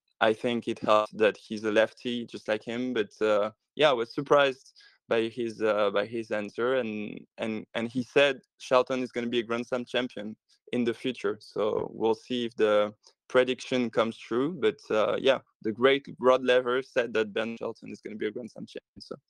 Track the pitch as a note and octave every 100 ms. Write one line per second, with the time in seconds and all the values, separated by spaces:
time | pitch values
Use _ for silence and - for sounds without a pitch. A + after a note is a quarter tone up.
0 | _ - A2+ A2 B2+ A#2+ A2 A2 - G#2+
1 | G#2+ G2 G#2+ G2 - G#2+ A2 G#2+ A2 -
2 | B2+ A#2+ A2+ G#2+ - A2 - A#2 B2+ A#2+
3 | G#2 - G#2+ G#2 G#2+ - _ - D3+ B2+
4 | A#2 - C#3+ D3 C#3 C3 _ _ - _
5 | - A#2 A2+ A#2 A#2 A2 A2 G#2 G2+ G2+
6 | G#2+ A#2 A2 G#2+ G#2 - A#2+ C3 A#2 G#2+
7 | G#2 G1+ - - A2+ A2 - A#2 A2+ A#2+
8 | B2 - C#3+ C3 - _ - B2+ B2 C3
9 | B2+ A#2+ A#2+ A#2+ A2+ A#2 B2 B2 A#2+ B2
10 | B2+ - G#2 A2 _ _ _ B2 A#2 A2+
11 | C3 A#2+ G2+ G#2+ - - G#2 - - -
12 | A2 A2 - B2 A#2 - G#2+ G#2 G#2 A2
13 | _ _ - B2+ B2+ B2 - C3 A#2+ A#2+
14 | A2+ A2 - A#2 C#3+ F3+ A2 G#2 - G#2+
15 | G#2 G#2+ B2+ B2 - _ A2+ G#2+ B2+ C#3
16 | C#3 C3 B2 C3 B2+ B2 B2+ B2 C3 -
17 | A#2+ A2 A2 G2+ A2+ A#2 A2+ A2+ G#2+ G#2+
18 | A2 G#2+ G#2+ G#2+ A2 - A#2 - - -
19 | - - _